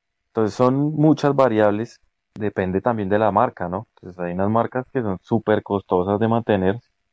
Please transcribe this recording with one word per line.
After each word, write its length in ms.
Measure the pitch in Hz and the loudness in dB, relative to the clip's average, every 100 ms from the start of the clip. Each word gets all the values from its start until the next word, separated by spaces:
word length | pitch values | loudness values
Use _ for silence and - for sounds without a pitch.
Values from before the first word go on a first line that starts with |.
| _ _ _ | _ _ _
entonces 280 | - 110 - | -2 -2 2
son 380 | 127 135 147 | 2 2 0
muchas 420 | 151 156 147 147 139 | 2 2 4 2 2
variables, 640 | 131 107 107 104 117 - _ _ _ - | 2 4 2 2 -4 -12 _ _ _ -8
depende 440 | 104 - 92 95 | -6 -4 -2 0
también 300 | 123 113 95 | 0 -2 0
de 100 | 104 | 0
la 120 | 107 | 2
marca, 360 | 101 120 - 87 | 2 0 -2 -8
¿no? 200 | 92 120 _ | -8 -10 _
Entonces 220 | 92 87 | -18 -10
hay 100 | 87 | -6
unas 180 | 87 98 | -2 0
marcas 360 | 110 113 127 123 | 0 0 -4 -6
que 80 | 135 | -6
son 160 | 110 92 | -4 -6
súper 420 | - 117 - 104 | -4 -2 0 -2
costosas 540 | - 98 - 92 92 101 | 0 -6 -2 -2 0 0
de 120 | 110 | 0
mantener, 500 | 117 110 104 92 113 - _ _ | 0 0 0 0 -2 -6 _ _